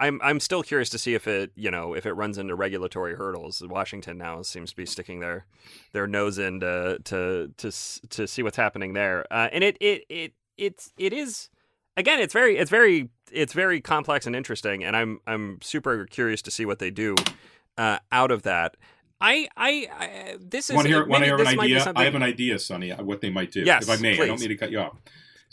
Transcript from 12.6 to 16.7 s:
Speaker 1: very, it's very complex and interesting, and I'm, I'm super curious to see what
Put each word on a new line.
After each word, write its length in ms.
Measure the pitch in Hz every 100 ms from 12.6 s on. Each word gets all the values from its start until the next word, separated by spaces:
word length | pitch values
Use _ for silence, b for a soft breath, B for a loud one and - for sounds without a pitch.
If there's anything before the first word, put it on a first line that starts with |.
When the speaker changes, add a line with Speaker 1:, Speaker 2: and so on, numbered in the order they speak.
| 147
Speaker 1:
very, 400 | 214 226 165 123 _ _
it's 220 | 156 147
very 300 | 160 185 170
complex 440 | - 156 147 143 120
and 80 |
interesting, 480 | 123 104 110 107 98
and 140 | 90 110
I'm, 240 | 113 107 -
I'm 340 | 110 104 98
super 460 | - 151 139 113 92
curious 340 | - 117 110
to 100 | -
see 140 | -
what 140 | 110